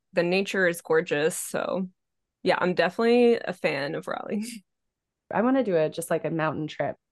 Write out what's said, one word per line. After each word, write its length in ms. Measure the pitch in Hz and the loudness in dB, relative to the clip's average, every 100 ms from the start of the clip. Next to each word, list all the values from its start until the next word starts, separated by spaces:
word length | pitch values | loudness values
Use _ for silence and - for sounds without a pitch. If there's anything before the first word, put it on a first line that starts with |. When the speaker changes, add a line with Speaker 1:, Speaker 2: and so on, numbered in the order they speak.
| _ | _
Speaker 1:
the 100 | 180 | -2
nature 440 | 175 190 196 202 185 | 2 2 0 0 0
is 140 | 170 | 0
gorgeous. 540 | - 160 175 147 156 185 | 2 2 2 0 0 -2
So 520 | - - - - 185 - _ _ _ _ | -6 -4 -2 -4 -4 -10 _ _ _ _
yeah, 140 | 180 - | 0 2
I'm 160 | 180 175 | 2 2
definitely 600 | 175 180 233 240 240 233 | 0 2 4 6 6 4
a 100 | - | -2
fan 420 | 180 175 147 143 160 | -4 -2 -2 -4 -6
of 120 | 185 | -6
Raleigh. 380 | - - 214 226 240 - _ _ | -8 -6 -6 -6 -12 -20 _ _
<laughs> 420 | _ _ _ _ | _ _ _ _
Speaker 2:
I 80 | - | 0
wanna 220 | 233 269 | 2 2
do 120 | 233 170 | 2 2
a, 140 | 156 | 0
just, 200 | 151 - | -2 -4
like, 140 | 165 156 | -2 -2
a 40 | |
mountain 380 | 160 156 - 151 | -2 -2 -2 -6
trip. 280 | - 143 - _ | -4 -6 -6 _